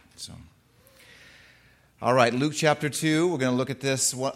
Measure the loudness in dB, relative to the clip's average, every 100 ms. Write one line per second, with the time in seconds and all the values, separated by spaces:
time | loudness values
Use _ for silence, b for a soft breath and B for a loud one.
0 | -20 -20 -18 -18 -20 _ _ B B B
1 | B B B B B B B B B _
2 | 2 4 4 2 -2 0 2 2 -2 -2
3 | 0 2 2 0 0 0 -2 -4 -2 0
4 | -2 -2 -4